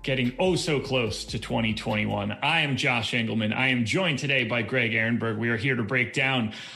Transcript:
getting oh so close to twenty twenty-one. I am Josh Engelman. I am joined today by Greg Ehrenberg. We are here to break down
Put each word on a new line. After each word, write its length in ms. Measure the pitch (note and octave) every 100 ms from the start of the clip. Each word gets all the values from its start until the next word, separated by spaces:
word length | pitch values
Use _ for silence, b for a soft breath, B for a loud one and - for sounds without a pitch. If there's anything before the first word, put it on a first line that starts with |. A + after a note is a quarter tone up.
getting 280 | - C3 B2 -
oh 160 | F#3
so 260 | E3+ - C#3+
close 440 | - B2+ A2 G2+
to 140 | - G#2+
twenty 360 | - B2 A2+
twenty-one. 640 | G#2+ - G#2+ G#2+ G#2 G2+ G2+
I 200 | C#3+ E3
am 160 | D3+ A#2
Josh 360 | C3+ A#2+ A2
Engelman. 420 | B2 A2+ A2 G#2+
I 140 | G#2+ C3
am 160 | B2
joined 340 | A2 E3 F#3 C3+
today 260 | C#3 C3+
by 180 | A#2 A#2+
Greg 300 | A2 C3 A#2
Ehrenberg. 440 | A2 A2+ A#2 A2+ G#2+
We 140 | A#2
are 60 | A2+
here 180 | C#3
to 80 | B2
break 320 | G#2 B2+ A#2+
down 400 | D3 C3+ C3 A2 B B